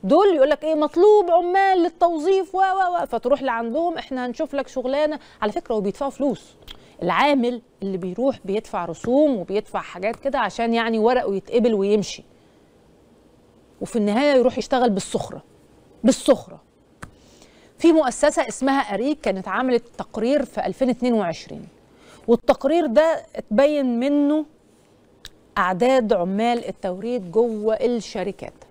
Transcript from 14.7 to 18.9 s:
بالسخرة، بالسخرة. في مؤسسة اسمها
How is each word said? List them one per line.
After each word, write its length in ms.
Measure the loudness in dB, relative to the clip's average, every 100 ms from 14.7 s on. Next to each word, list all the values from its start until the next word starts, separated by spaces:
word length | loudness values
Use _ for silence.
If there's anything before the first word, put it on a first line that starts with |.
| 0 0
بالسخرة، 520 | 0 -4 -8 -8 -14 -18 _ _ _ _ _
بالسخرة. 560 | 0 2 2 0 0 -20 _ _ _ _ -20 _ -20 -20 -20 _ _ _
في 140 | 4
مؤسسة 560 | 4 2 2 0 0 -4
اسمها 320 | -2 0 0 -2